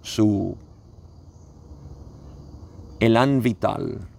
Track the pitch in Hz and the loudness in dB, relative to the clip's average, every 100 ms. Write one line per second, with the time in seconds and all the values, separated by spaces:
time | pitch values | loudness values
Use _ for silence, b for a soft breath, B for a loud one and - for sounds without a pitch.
0 | - - 107 101 87 - - - - - | -8 2 2 2 -2 -6 -16 -20 -20 -20
1 | - - - - - - - - - - | -20 -20 -20 -20 -20 -20 -20 -20 -18 -18
2 | - - - - - - - - - - | -20 -20 -20 -20 -18 -18 -18 -18 -20 0
3 | 113 113 135 139 120 104 107 - 85 - | 4 6 6 4 2 0 -2 -2 -6 -8
4 | - | -14